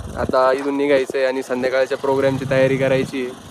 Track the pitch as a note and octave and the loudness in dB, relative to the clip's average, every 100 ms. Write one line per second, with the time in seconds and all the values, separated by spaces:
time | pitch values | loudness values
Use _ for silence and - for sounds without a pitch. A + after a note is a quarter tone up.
0 | - - B2 C3 C3 C3 C#3+ C#3 C#3+ C#3 | -10 -6 0 2 4 2 0 0 2 2
1 | C3 C#3 C3 C3 C3 B2+ B2+ C3 C3 C3+ | 2 0 0 -2 -4 -2 0 0 0 -2
2 | C#3 C3+ C3+ C3+ C3+ C3 C3 C3 C3+ C3 | 0 2 2 0 0 2 2 2 0 0
3 | C3+ C3+ B2 B2+ - | -2 -4 -8 -10 -8